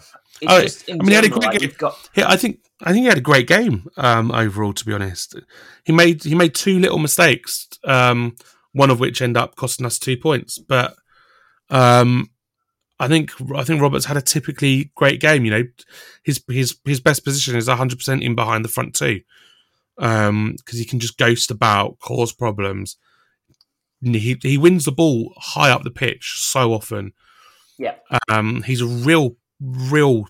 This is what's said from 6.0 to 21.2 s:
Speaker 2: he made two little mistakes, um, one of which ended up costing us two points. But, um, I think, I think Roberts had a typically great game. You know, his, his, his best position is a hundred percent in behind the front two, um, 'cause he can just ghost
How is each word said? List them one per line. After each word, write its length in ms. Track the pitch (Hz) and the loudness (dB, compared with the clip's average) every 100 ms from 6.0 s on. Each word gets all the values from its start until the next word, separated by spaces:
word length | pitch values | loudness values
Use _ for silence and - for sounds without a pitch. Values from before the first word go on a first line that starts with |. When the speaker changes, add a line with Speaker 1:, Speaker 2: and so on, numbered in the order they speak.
| 170 160 | 4 2
Speaker 2:
he 140 | 147 170 | 0 2
made 180 | 165 | 2
two 240 | - 196 185 | 0 0 2
little 200 | 180 170 | 2 0
mistakes, 680 | 151 - 165 117 - - - - | 0 2 2 2 -4 -12 -12 -8
um, 540 | - 127 127 120 120 - _ _ _ | 0 2 4 2 -2 -8 _ _ _
one 200 | 135 139 | 2 4
of 100 | 120 | 4
which 200 | 127 123 | 0 -2
ended 220 | 123 120 | -2 0
up 140 | - - | -2 -4
costing 280 | 131 - | -8 -6
us 140 | 123 - | -6 -6
two 180 | - 123 | -4 -2
points. 420 | 160 131 - - | -2 -2 -4 -12
But, 360 | - 127 131 - _ _ _ _ _ _ - | -2 -2 -2 -8 _ _ _ _ _ _ -2
um, 600 | 131 123 123 123 123 - _ _ _ _ _ _ - | 4 6 6 4 0 -4 _ _ _ _ _ _ -8
I 60 | 131 | -2
think, 240 | 160 143 - 131 | -2 -2 -10 -10
I 80 | 139 | -6
think 180 | 131 156 | -2 0
Roberts 260 | 139 135 - | 0 0 -4
had 100 | 143 | -4
a 40 | |
typically 680 | - 151 - 143 139 135 147 - | -2 -4 -4 -2 0 0 -2 0
great 240 | 139 165 | 0 2
game. 240 | 156 147 | 2 2
You 60 | 113 | 2
know, 100 | 107 123 _ - - - - | 0 -2 _ -20 -20 -20 -10
his, 180 | - 131 - | -6 -6 -4
his, 300 | 127 127 - | -2 -2 -4
his 140 | 139 135 | -4 0
best 240 | 156 139 | 0 0
position 300 | 139 139 131 117 | -2 -4 -2 -2
is 120 | 113 | -2
a 80 | 123 | -2
hundred 220 | 127 123 | -2 -4
percent 260 | - 135 | -4 -2
in 100 | 127 | -2
behind 300 | 117 113 110 | -2 -2 -2
the 40 | 113 | -4
front 260 | - 123 - | -6 -6 -4
two, 240 | 143 98 - _ _ _ _ _ _ - | -2 -4 -8 _ _ _ _ _ _ -6
um, 580 | 117 110 104 107 107 - - | -2 2 2 0 -4 -8 -10
'cause 120 | 117 | -10
he 40 | |
can 140 | 113 123 | -6 -6
just 180 | 117 | -6
ghost 360 | - | 0